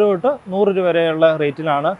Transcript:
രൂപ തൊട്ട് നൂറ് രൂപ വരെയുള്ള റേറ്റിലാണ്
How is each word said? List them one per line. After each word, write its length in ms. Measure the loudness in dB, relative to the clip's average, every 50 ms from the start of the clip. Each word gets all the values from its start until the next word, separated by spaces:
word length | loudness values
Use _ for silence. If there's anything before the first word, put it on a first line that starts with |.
രൂപ 80 | 2 2 0
തൊട്ട് 180 | 0 0 -2 -2 -2 -8 -8 -2
നൂറ് 180 | 0 0 0 0 0
രൂപ 80 | 0 0
വരെയുള്ള 400 | 0 2 0 0 2 2 2 2 4 2 -2
റേറ്റിലാണ് 480 | -4 -4 -4 -4 -2 -2 0 -2 -2 -4 -6